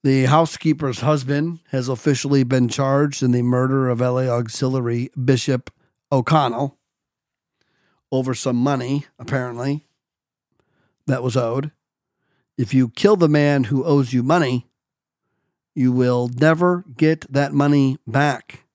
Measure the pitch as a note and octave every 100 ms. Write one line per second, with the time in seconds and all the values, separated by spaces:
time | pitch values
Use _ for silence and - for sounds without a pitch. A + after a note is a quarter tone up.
0 | C#3 C3+ B2+ D3+ E3 - D#3+ D#3 D3 G#2+
1 | B2+ D3+ C3 C#3+ D#3+ E3 _ C3+ B2 B2
2 | D3+ C3+ C#3 C#3 B2 C3 B2 A#2 C3+ C#3
3 | D3 C#3+ C3 B2 A#2+ B2+ C3 C3+ C3 A#2
4 | B2+ B2+ B2+ A#2+ A2+ - C3 C3 A#2 A#2+
5 | B2+ - B2+ B2+ - B2+ - _ _ _
6 | _ C3+ A#2+ D#3 C3 A#2 C#3 _ _ _
7 | _ _ _ _ _ _ _ _ _ _
8 | _ C3 C3 B2 C3+ A#2+ C3+ C#3 B2 C#3+
9 | - _ A#2 C#3 B2+ A#2 C3 D3 _ _
10 | _ _ _ _ _ _ _ _ _ _
11 | - C3+ B2 A#2+ A#2 B2 D3 _ _ _
12 | _ _ _ _ _ - A#2 C3 B2 -
13 | G3+ G#3 E3 D3 D3 C#3 A2+ C#3 B2 C#3+
14 | B2 B2+ B2+ A#3 C3+ B2 - _ _ _
15 | _ _ _ _ _ _ _ - B2+ B2+
16 | B2 B2 B2 B2 D#3 D#3+ F3+ F3+ - B2
17 | D#3 D#3+ - C#3 C#3+ C#3+ C#3+ C#3+ C3+ C3+
18 | - B2 D3 B2+ - - _